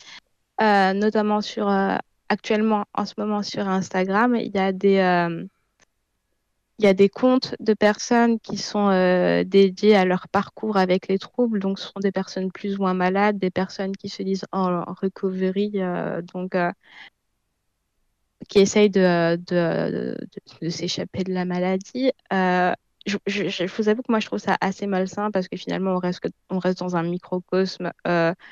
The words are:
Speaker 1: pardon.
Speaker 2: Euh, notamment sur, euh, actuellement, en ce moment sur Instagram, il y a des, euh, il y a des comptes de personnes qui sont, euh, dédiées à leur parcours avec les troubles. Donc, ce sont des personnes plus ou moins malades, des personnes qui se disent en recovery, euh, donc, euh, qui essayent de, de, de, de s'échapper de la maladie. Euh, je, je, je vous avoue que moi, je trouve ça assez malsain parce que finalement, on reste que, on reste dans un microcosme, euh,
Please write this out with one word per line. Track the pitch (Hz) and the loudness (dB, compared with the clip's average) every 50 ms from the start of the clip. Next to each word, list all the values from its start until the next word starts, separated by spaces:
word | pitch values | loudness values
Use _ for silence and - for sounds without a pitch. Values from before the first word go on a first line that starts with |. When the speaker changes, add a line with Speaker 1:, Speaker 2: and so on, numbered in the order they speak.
| - - - - _ _ _ _ _ _ - | -20 -20 -20 -20 _ _ _ _ _ _ -4
Speaker 1:
pardon. | - 220 214 202 196 190 190 190 202 | 0 2 4 4 4 4 4 2 2
Speaker 2:
Euh, | |
notamment | 208 214 208 220 208 208 208 214 | 0 2 2 2 0 2 0 0
sur, | 208 - - 220 214 202 | -2 -4 -6 -4 -2 0
euh, | 196 196 196 196 - - - _ _ _ _ - | 2 2 2 0 -2 -4 -6 _ _ _ _ -4
actuellement, | 208 - - - 220 208 220 220 214 208 208 _ - | -4 -4 -2 -2 0 2 2 2 0 0 -2 _ -6
en | 208 208 | -6 -6
ce | 202 - - | -6 -6 -6
moment | 208 214 208 208 202 | -4 -4 -2 -4 -4
sur | - - 214 202 | -6 -6 -4 -2
Instagram, | 190 190 190 180 - - 185 185 196 190 208 240 247 240 | -2 0 -2 -2 -2 -2 -2 -2 0 2 2 2 2 2
il | 226 - 196 196 | 0 -2 -2 -2
y | 196 | -2
a | 190 196 | 0 0
des, | 190 185 196 196 196 190 | -2 2 2 4 4 4
euh, | 185 180 180 175 170 170 170 165 185 196 _ _ _ _ _ _ _ _ _ _ _ _ _ _ _ _ _ _ _ _ _ _ _ _ _ - | 4 4 4 2 2 0 -2 -6 -10 -12 _ _ _ _ _ _ _ _ _ _ _ _ _ _ _ _ _ _ _ _ _ _ _ _ _ 2
il | 208 | 4
y | 196 | 4
a | 190 | 6
des | 190 196 196 | 6 4 4
comptes | - - 254 254 254 262 - - - - | 4 2 2 4 4 4 0 -2 -10 -6
de | - 214 214 | 0 0 0
personnes | - 214 208 208 - - - 240 233 233 233 226 220 | 4 4 2 2 0 -2 0 2 4 4 4 2 0
qui | _ - 208 196 | _ -8 -8 -8
sont, | - - - 208 202 202 | -8 -4 -2 0 2 4
euh, | 190 185 185 180 180 180 180 175 170 175 180 | 4 4 4 4 4 2 2 2 2 0 0
dédiées | 185 196 196 196 190 185 - 208 214 214 | 4 4 6 6 4 2 2 4 6 6
à | 196 185 | 6 6
leur | 185 180 185 - - | 4 0 -2 -4 -2
parcours | - 202 202 - _ - - 220 208 | -2 -2 -2 -4 _ -8 -6 -2 0
avec | 196 185 185 180 190 - - | 2 2 2 2 0 0 -2
les | 190 196 | -4 -4
troubles. | - - - - 247 233 220 202 | -4 -6 -2 -2 0 0 0 -2
Donc, | 190 196 196 - | -2 -2 -4 -4
ce | - - | -8 -14
sont | - 196 | -10 -4
des | 202 196 - | -4 -2 -2
personnes | 190 190 - - 190 185 190 - | -2 -6 -6 -6 -6 -6 -6 -6
plus | - - 202 196 | -6 -8 -6 -4
ou | 196 196 | -2 -2
moins | 185 185 | -2 0
malades, | 185 180 180 190 196 202 214 208 190 | 0 0 0 2 2 2 0 0 0
des | 190 185 | -4 -4
personnes | - 180 190 - - - 196 190 196 | -2 -2 -4 -4 -6 -8 -8 -8 -8
qui | - - 196 | -8 -10 -14
se | - - 196 | -10 -8 -4
disent | 190 196 185 - - - | -4 -4 -4 -6 -6 -4
en | 190 185 180 180 175 - - 185 | -2 -2 0 -2 -4 -4 -8 -10
recovery, | - - 190 - - - 190 185 185 190 185 185 196 208 208 208 | -6 -6 -6 -6 -4 -6 -6 -4 -2 -2 -2 0 -2 -2 -2 -2
euh, | 196 190 180 175 175 170 170 - 170 175 | -4 -4 -2 -4 -4 -4 -4 -6 -8 -8
donc, | 180 - 180 185 185 - | -8 -8 -8 -8 -4 -2
euh, | 185 175 175 196 _ _ _ - - - - _ _ _ _ _ _ _ _ _ _ _ _ _ _ _ _ _ _ _ _ _ _ _ _ _ _ - _ | -2 -2 -2 -4 _ _ _ -20 -20 -20 -20 _ _ _ _ _ _ _ _ _ _ _ _ _ _ _ _ _ _ _ _ _ _ _ _ _ _ -14 _
qui | - 202 | 4 4
essayent | 196 196 - 214 208 208 | 4 6 6 4 4 4
de, | 185 196 185 180 175 170 170 165 170 | 6 4 4 4 4 4 2 2 0
de, | 175 175 - 180 175 170 165 165 165 - - - - - - - | -2 -2 -2 0 0 2 2 0 0 -2 -2 -4 -4 -6 -6 -8
de, | - - - - - _ - - - 165 | -8 -12 -14 -16 -18 _ -20 -14 -8 -8
de | 160 | -6
s'échapper | 170 - 165 180 - - 175 - - 196 185 | -6 -6 -6 -6 -4 -6 -6 -8 -6 -6 -4
de | 190 185 | -4 -2
la | 180 180 | -4 -2
maladie. | 180 180 180 180 185 190 190 196 - - 247 262 262 - _ _ - 196 | -2 -2 -2 0 0 -2 -2 -4 -6 -6 -2 -2 -2 -2 _ _ -4 0
Euh, | 190 185 185 180 180 180 180 - - _ _ _ _ - | 0 2 2 2 2 2 2 0 -2 _ _ _ _ -8
je, | 202 202 - - 202 | -6 -6 -4 -4 -4
je, | 196 208 180 180 | -4 -2 -4 -4
je | 202 - 175 190 - | -2 -4 -4 -4 -2
vous | - 214 214 | -2 0 0
avoue | 214 240 247 | 0 0 0
que | - | 0
moi, | 226 220 | 0 0
je | 208 | 0
trouve | - 202 208 | -2 -8 -6
ça | - 208 - - | -2 -2 -2 0
assez | - 196 190 - 202 202 | 0 -2 -4 -4 -4 -2
malsain | 190 185 190 185 - 202 208 214 | -2 -2 -2 -2 -4 -4 -6 -2
parce | 208 190 185 | -2 -2 -4
que | - 180 | -4 -8
finalement, | 185 - 180 175 175 190 190 185 | -10 -8 -6 -4 -2 -2 -2 -2
on | 180 | 0
reste | 180 180 185 - | -2 -2 -4 -4
que, | - 175 - _ _ - | -6 -8 -8 _ _ -6
on | 185 185 | -6 -2
reste | 175 185 185 - | 0 -2 -2 -2
dans | 180 180 180 | -4 -4 -2
un | 170 165 | -2 -2
microcosme, | 170 175 175 - - 180 180 - - 185 185 190 190 - - 180 170 - _ - 170 | -2 -4 -6 -6 -6 -6 -6 -6 -2 -2 0 0 -2 -4 -8 -10 -10 -10 _ -4 0
euh, | 175 170 165 165 180 _ - - | 0 2 2 0 0 _ -10 -20